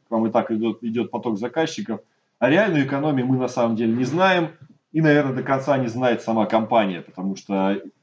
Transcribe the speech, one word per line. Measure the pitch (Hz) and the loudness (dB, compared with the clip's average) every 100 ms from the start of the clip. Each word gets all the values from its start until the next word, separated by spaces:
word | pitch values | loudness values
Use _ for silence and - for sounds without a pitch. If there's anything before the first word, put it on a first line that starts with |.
| _ | _
к | |
вам | 113 113 | -2 0
и | |
так | 117 - | 0 0
идёт, | 113 113 107 | -2 -2 -4
идёт | 117 113 113 | -4 -4 -4
поток | 120 120 104 | -4 -4 -4
заказчиков. | 120 160 160 - 104 107 - _ _ _ | -4 -2 -4 -4 -8 -10 -10 _ _ _
А | 123 | 2
реальную | 165 214 156 135 | 4 2 2 0
экономию | 139 151 135 123 | 0 0 0 0
мы | 131 | 0
на | 127 | 0
самом | 127 117 110 | 0 0 0
деле | 117 | 0
не | 117 | 0
знаем, | 127 160 190 185 165 - - _ _ | 0 2 2 2 0 -6 -20 _ _
и, | 156 | 0
наверное, | 160 147 135 | 4 4 2
до | 123 | -2
конца | 127 131 143 135 | -2 -2 0 0
не | 120 | 0
знает | 113 127 113 | 0 0 0
сама | - 113 104 | 0 0 2
компания, | 110 110 120 101 87 | 0 2 2 2 -2
потому | 78 - 95 95 | -10 -8 -6 -6
что | - 98 95 101 - _ | -4 0 0 -2 -6 _